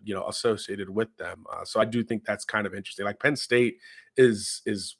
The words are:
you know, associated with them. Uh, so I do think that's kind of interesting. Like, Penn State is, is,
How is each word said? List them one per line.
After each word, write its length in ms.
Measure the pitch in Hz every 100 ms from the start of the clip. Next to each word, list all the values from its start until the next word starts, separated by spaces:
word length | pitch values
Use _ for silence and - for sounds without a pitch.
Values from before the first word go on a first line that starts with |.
you 100 | 101
know, 140 | 95 -
associated 640 | - 120 104 - 101 95
with 260 | 101 113 -
them. 300 | 87 90 -
Uh, 140 | 85
so 160 | - 110
I 60 | 110
do 180 | 117
think 220 | 113 110 -
that's 180 | 104
kind 240 | - 110 101
of 60 |
interesting. 320 | 98 - - 101
Like, 160 | 104
Penn 160 | 139 147
State 400 | - 123 120 - - - - -
is, 440 | 127 104 95 - 107
is, 320 | 101 92 -